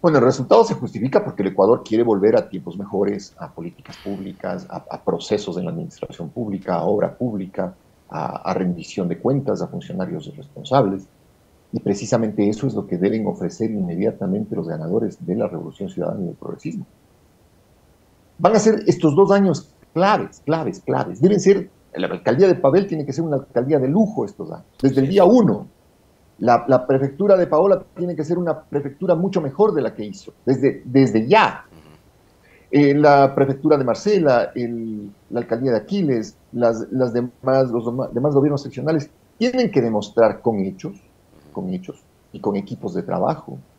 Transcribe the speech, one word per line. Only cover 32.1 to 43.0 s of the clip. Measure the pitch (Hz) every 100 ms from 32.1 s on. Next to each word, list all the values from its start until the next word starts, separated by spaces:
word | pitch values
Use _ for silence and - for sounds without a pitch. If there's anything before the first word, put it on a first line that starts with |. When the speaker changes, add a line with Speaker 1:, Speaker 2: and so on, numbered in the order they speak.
| _ _ _ _ _ _ 147
Speaker 1:
Eh, | 143
la | 143 151 143 135
prefectura | 139 135 135 151 147
de |
Marcela, | 127 113 202 208 151 120 -
el, | - 120 117 113 107 101 - _
la | 117
alcaldía | 117 117 131
de | 113
Aquiles, | - 202 160 123 104 _ _
las, | 120 120 113 -
las | 131 123
demás, | 117 123 _ 135 135 131
los | 117 113
dema-, | 123 127
demás | 117 143
gobiernos | 139 143 143
seccionales | 127 131 143 160 143 _ _ _
tienen | 240 254 233
que | 139
demostrar | 117 107 101 - 110 -
con | - 107
hechos, | 95 92 -
Speaker 2:
Ujú. | - _ _ _ _ 76
Speaker 1:
con | 73 92
hechos | 92 - - _ _ _
y | -
con | 110 98
equipos | 98 - 101
de | 87